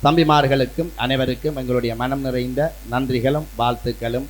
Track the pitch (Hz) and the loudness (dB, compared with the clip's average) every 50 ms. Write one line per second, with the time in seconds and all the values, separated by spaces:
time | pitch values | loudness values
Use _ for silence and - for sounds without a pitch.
0 | - 143 151 170 160 151 151 147 143 135 139 135 131 127 - - - - - - | 4 4 4 6 6 6 6 6 6 4 4 2 2 0 0 -4 -4 -4 -4 -4
1 | 113 123 135 131 131 127 127 120 - 151 151 135 127 123 123 123 120 117 113 113 | -2 0 2 2 2 0 -2 -2 -4 -4 -4 -4 -4 0 0 0 0 0 -2 -2
2 | 123 127 139 139 135 131 127 127 123 127 127 131 147 165 - - - 139 117 123 | -2 -2 -2 -2 -4 -2 -2 -2 -2 -2 -2 0 -2 -2 -2 -8 -12 -4 -4 -2
3 | 135 123 127 123 113 131 143 151 151 - - 113 117 120 123 120 - 120 117 - | -2 0 -2 0 2 2 0 0 -2 -6 -4 -2 0 0 0 -2 -4 -6 -4 -4
4 | 117 117 117 127 139 - | -4 -4 -4 -4 -6 -6